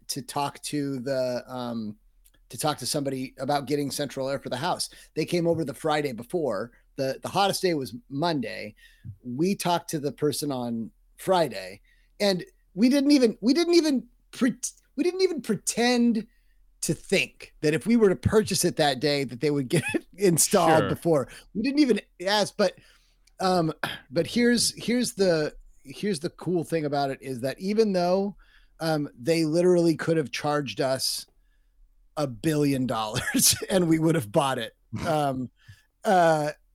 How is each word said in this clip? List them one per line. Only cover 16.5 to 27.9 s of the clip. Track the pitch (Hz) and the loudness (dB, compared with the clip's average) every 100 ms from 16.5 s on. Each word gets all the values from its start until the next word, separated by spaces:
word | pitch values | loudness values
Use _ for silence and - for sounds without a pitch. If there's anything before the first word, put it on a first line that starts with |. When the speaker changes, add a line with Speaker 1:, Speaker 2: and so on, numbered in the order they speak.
| _ _ - | _ _ -10
Speaker 1:
to | - | -6
think | 151 - 185 127 - - - | -6 0 0 0 -8 -20 -4
that | 151 | 0
if | 151 196 | 0 2
we | |
were | 233 208 | 4 4
to | 180 | 4
purchase | - 220 175 185 | 2 2 2 0
it | - - | 0 2
that | 147 127 | 0 2
day, | 147 143 | 0 0
that | 131 120 | -2 -2
they | 151 | 0
would | 143 127 | 0 0
get | 170 - | 0 0
it | - - | -4 -6
<laughs> | - | 0
installed | 196 165 - 196 165 160 | 2 4 4 4 6 4
Speaker 2:
Sure. | 98 | 2
Speaker 1:
before. | 156 170 151 120 - - | -2 0 0 0 -10 -12
We | 190 | -4
didn't | 233 285 | -2 2
even | 269 202 - - 180 | 4 2 -2 -8 -2
ask, | 214 196 - | 0 0 0
but, | 190 - - _ _ _ _ - | 0 -2 -20 _ _ _ _ -4
um, | 185 180 160 - - - - | 0 2 0 -2 -6 -8 -6
but | 170 165 | -4 -2
here's, | 233 240 240 - - | 2 2 4 0 -4
here's | - 247 240 | -2 -2 -2
the, | - 190 160 151 - - - | 0 2 2 0 -6 -20 -20
here's | - - 202 160 | -18 -8 -4 -4
the | 165 | -6
cool | - 156 175 | -8 -4 -4
thing | 147 165 | -2 -2
about | 147 143 139 | -2 -2 -2
it | 135 | -4
is | 135 127 | -8 -6
that | 135 127 | -6 -4
even | 190 214 220 | -2 2 2